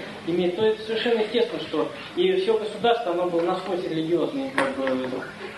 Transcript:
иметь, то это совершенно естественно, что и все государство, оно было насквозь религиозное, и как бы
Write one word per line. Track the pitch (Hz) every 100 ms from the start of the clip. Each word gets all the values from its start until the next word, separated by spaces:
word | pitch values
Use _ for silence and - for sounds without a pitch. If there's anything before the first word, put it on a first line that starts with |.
| - - 165
иметь, | 175 180 196
то |
это | 220 214
совершенно | - 220 240 226
естественно, | 214 233 - 156
что | 160 151 - - - 175
и | 185 185
все | 196 220
государство, | 208 - 233 233 180
оно | 175 180
было | 165
насквозь | 175 185 196 180
религиозное, | 175 160 160 175 226 277 269
и |
как | 269 269 269
бы | 269 262 254 - - - -